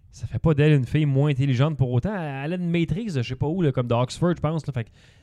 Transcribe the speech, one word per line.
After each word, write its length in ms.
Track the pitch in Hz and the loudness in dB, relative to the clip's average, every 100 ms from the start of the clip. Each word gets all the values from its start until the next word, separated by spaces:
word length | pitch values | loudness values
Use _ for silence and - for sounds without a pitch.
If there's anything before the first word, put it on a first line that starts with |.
| - | -20
ça 160 | - - | -14 -8
fait 120 | 113 | 0
pas 140 | 160 | 2
d'elle 180 | 143 151 | 4 6
une 140 | 147 117 | 4 2
fille 200 | 147 147 | 0 2
moins 240 | 135 147 | 2 2
intelligente 460 | 127 139 120 151 147 | 2 2 2 2 0
pour 160 | 127 | 0
autant. 220 | 123 180 208 | 0 0 -4
Elle, 280 | 151 135 147 | -6 -6 -6
elle 60 | |
a 20 | 180 | -4
une 140 | 175 | -2
maîtrise 440 | 170 160 165 233 | 0 0 -2 -4
de 80 | 139 | -4
je 60 | 117 | -4
sais 80 | 127 | -4
pas 100 | 147 | -2
où, 160 | 185 | 0
là, 80 | 151 | 0
comme 160 | 131 120 | 0 0
d'Oxford, 460 | 120 123 - 175 | 0 0 0 0
je 60 | 165 | 0
pense, 260 | 151 165 143 | -2 -4 -4
là, 60 | |
fait 120 | 131 | -6
que 60 | 110 - - - | -8 -12 -20 -20